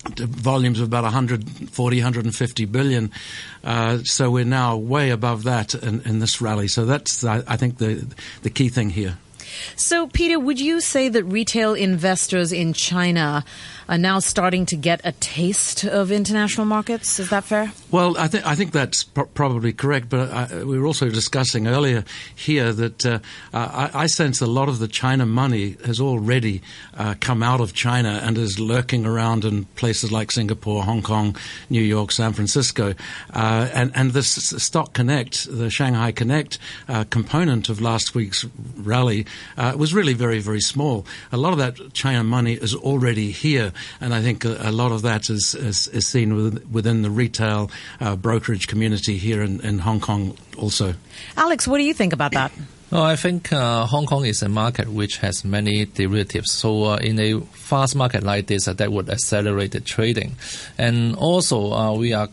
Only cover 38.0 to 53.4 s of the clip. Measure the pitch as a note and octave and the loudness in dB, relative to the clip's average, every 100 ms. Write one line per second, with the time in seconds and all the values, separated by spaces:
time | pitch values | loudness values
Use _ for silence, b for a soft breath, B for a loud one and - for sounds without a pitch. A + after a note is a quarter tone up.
38 | - B2+ G#2 F#2+ A#2+ - A2+ - G2+ B2 | 0 -2 -2 -4 -6 -10 -14 -8 -2 2
39 | B2+ G#2 G#2+ B B B B2 C3+ D3+ F#3 | 2 2 -4 B B B -2 0 2 2
40 | E3+ B2 A#2+ A2 G#2+ G#2+ G#2 C3+ D3 A2+ | 2 2 2 0 0 -2 -2 0 0 -2
41 | F2+ B B B2 D3+ E3+ B2+ B2 - - | -4 B B 0 2 2 0 -2 -10 -4
42 | C3+ B2 A2+ B2 A#2 A#2 A2+ - - C#3 | 0 2 2 2 2 0 -2 -2 0 2
43 | B2 A2 G#2+ F#2+ D#3 C#3 G#2 - B B | 2 0 -2 -2 0 2 0 -4 B B
44 | B2+ A#2 A2+ A2 A#2 A2+ A2 A2 B2 A2+ | -2 0 0 0 -2 -2 -2 0 2 2
45 | A#2 G#2+ - G#2+ F#2 - A#2 G2 - A#2 | 0 0 0 -2 -2 -2 -2 -2 -2 -2
46 | - C3 A2 G#2+ A2 G#2+ - A2+ A2 A2+ | 0 2 2 2 0 -2 -4 -2 2 2
47 | G#2 G#2+ A#2+ A2+ A2 G#2 G#2 B B B | 2 0 0 0 0 0 -2 B B B
48 | A2+ G2 A2 A2+ A2+ G#2 - G#2 A2 G#2+ | -4 -2 0 0 0 -2 -2 0 0 0
49 | - G2+ G2+ G#2+ G#2 G2 G#2+ G#2 F2 A2 | -2 -2 0 0 0 -2 -2 -2 0 0
50 | G#2+ G#2 G2 - - - G#2+ - G2 E2+ | 0 0 -2 -6 -14 -6 -2 0 -2 -2
51 | - B B B E4 D#4 - C#4 C#4+ D#4+ | -8 B B B 2 2 2 2 2 2
52 | F#3+ D#3+ C#3+ C3+ C3 - C#3+ - - E3+ | 0 2 0 0 -2 -4 -16 -16 -4 2
53 | D#3+ D#3 F3+ F3+ | 2 2 0 -2